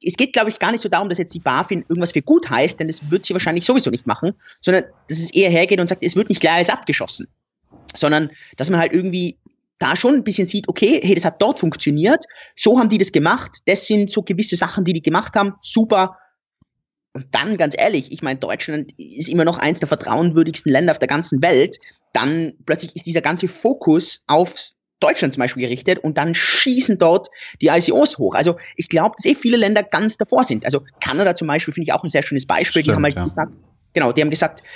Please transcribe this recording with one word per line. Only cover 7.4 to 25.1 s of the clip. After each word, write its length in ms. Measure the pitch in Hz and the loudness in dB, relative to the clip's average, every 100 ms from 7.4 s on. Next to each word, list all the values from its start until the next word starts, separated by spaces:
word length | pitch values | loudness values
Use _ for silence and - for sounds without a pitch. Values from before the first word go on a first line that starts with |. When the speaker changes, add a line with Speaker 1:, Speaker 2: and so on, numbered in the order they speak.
| _ _ _ - - | _ _ _ -20 -14
Speaker 1:
Sondern, 380 | - 147 151 151 - - - | -2 0 2 0 -10 -20 -6
dass 140 | 151 | 0
man 80 | 170 | 2
halt 140 | 165 | 2
irgendwie 420 | 180 185 180 175 - _ _ _ - | 0 0 -4 -4 -8 _ _ _ -6
da 180 | 131 175 | -2 0
schon 180 | 247 | 2
ein 100 | 285 | 2
bisschen 220 | 214 196 180 | 0 -2 -2
sieht, 220 | 202 190 | -4 -6
okay, 320 | - 226 214 | 0 2 2
hey, 120 | 185 | 2
das 100 | 170 | 0
hat 180 | 175 - | 0 0
dort 160 | 214 - | 0 2
funktioniert, 680 | 165 - - 151 190 185 - - - - | -2 -2 -2 0 2 2 -2 -20 -20 0
so 220 | 214 247 | 4 4
haben 100 | 226 | 4
die 100 | 208 | 2
das 140 | 190 | 2
gemacht, 380 | 151 160 247 - - - | 2 2 0 -4 -6 -2
das 200 | 196 - | 0 2
sind 240 | 208 202 | 0 0
so 120 | 214 | -2
gewisse 340 | - 175 220 170 | -2 -2 0 0
Sachen, 280 | 175 208 | -2 -2
die 80 | 175 | -2
die 100 | 165 | 0
gemacht 320 | - 233 233 | 0 0 0
haben, 200 | 214 202 - | 0 0 -4
super. 560 | - 226 220 208 185 - _ _ _ _ _ _ _ _ _ | -2 0 2 2 0 -4 _ _ _ _ _ _ _ _ _
Und 140 | 131 - | -16 -4
dann, 240 | 117 175 196 | -2 -2 0
ganz 180 | 147 - | -2 2
ehrlich, 360 | 208 160 - | 2 2 -4
ich 100 | - | -8
mein, 180 | 143 131 | -6 -6
Deutschland 520 | 87 113 - 151 - - | -6 -6 -6 -8 -10 -16
ist 320 | 76 120 156 | -18 -10 -2
immer 160 | 170 | 2
noch 140 | 160 170 | 2 0
eins 220 | 151 165 | -2 -2
der 80 | 147 | -2
vertrauenwürdigsten 840 | 151 110 123 170 160 160 - 156 | -4 -2 0 2 2 2 -2 0
Länder 200 | 131 175 | 2 2
auf 80 | 151 | 0
der 80 | 131 | 0
ganzen 340 | 147 170 135 | -2 -2 0
Welt, 340 | 165 131 170 - - _ _ | 2 4 2 -2 -20 _ _
dann 400 | - 135 165 165 - | -2 -2 -2 -4 -8
plötzlich 320 | - - 170 - | -4 -4 -4 -10
ist 100 | 170 | -4
dieser 140 | 165 | -2
ganze 280 | 151 175 180 | -2 -2 -6
Fokus 760 | - 233 269 165 160 - - - | -2 -2 0 2 2 2 -4 0
auf 280 | 151 175 - - _ _ - | 2 2 -4 -14 _ _ -2
Deutschland 320 | 151 | 0